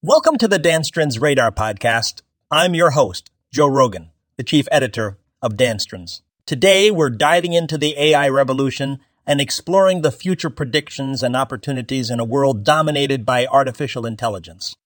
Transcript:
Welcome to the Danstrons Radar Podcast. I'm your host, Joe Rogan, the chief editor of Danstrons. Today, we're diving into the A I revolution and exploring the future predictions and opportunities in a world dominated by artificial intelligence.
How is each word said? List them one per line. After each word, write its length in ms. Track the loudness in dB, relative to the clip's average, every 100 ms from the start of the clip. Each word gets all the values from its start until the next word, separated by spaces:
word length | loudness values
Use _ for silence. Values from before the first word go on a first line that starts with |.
| 4
Welcome 300 | 4 4 2
to 100 | 2
the 100 | 2
Danstrons 640 | 2 0 -2 -2 -2 0
Radar 320 | 0 2 0
Podcast. 680 | 0 -4 -2 -2 0 -2 -8 _ _ _
I'm 240 | 0 0
your 180 | 2 2
host, 380 | 2 0 -2 _ _ _
Joe 140 | 0 2
Rogan, 420 | 4 2 0 -16 _ _ -12
the 40 |
chief 240 | -2 0 2
editor 460 | 0 0 -4 -6 -8 _ _
of 160 | -8 0
Danstrons. 640 | 0 0 -8 -10 -16 -18 _ _ -8
Today, 440 | 0 4 6 4
we're 200 | 4 0
diving 420 | 2 2 2 2
into 240 | -2 0 -2
the 180 | -4 0
A 160 | 2
I 160 | 4 4
revolution 680 | 2 0 0 -2 -2 -6 -8 _ _ -4
and 120 | -2
exploring 600 | -2 -6 0 2 4 2
the 100 | -2
future 380 | -2 -4 -4 -4
predictions 760 | -6 -4 -4 -4 -8 -6 -4
and 140 | -2 -2
opportunities 720 | -4 -6 -8 -8 -6 -6 -4
in 120 | -4
a 40 |
world 400 | -2 0 2 0
dominated 600 | 2 2 2 0 -2 -2 0
by 200 | 0 2
artificial 580 | 2 0 -4 -6 -6 -8
intelligence. 680 | -4 -6 -6 -12 -14 -14 -14